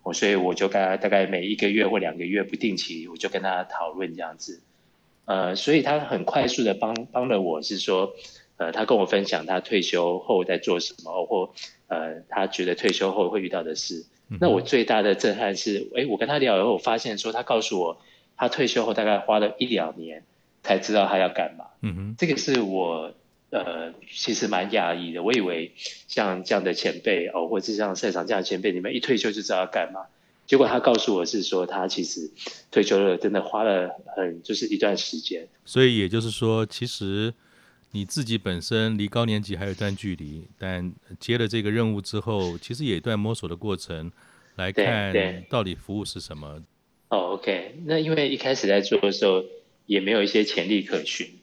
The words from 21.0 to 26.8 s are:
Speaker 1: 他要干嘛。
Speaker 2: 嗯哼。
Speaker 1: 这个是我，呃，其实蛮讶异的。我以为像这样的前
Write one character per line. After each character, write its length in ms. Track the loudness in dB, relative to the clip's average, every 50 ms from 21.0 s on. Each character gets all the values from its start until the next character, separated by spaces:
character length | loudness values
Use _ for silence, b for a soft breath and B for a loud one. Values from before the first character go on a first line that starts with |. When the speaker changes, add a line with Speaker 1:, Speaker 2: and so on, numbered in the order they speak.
| 4
Speaker 1:
他 140 | 4 4 2
要 100 | 2 2
干 240 | 2 -2 -4 -4 -6
嘛。 100 | -12 -18 -20 -12 _
Speaker 2:
嗯 140 | -6 -6 -6
哼。 200 | -6 -8 -8 -4
Speaker 1:
这 80 | -2 0
个 100 | 0 0
是 260 | 0 0 2 2 2
我， 520 | 2 0 0 0 0 0 -2 -4 -6 -8 -12 _ _ _ _ _ _ _
呃， 420 | -4 -4 -2 -4 -6 -6 -8 -8 -12 -16 -20 -14
其 240 | -10 -6 -4 -2 -2
实 140 | -2 0
蛮 240 | 0 0 -2 0 0
讶 240 | 0 0 2 0 0
异 160 | -2 -4 -6 -6
的。 80 | -2
我 100 | 0 2 2
以 80 | 2
为 300 | 2 0 -2 -4 -6 -8 B B B B B B B
像 360 | -6 -2 0 0 0 -2 -4 -2
这 120 | 0 0
样 80 | 2 2
的 100 | 0 0
前 260 | 0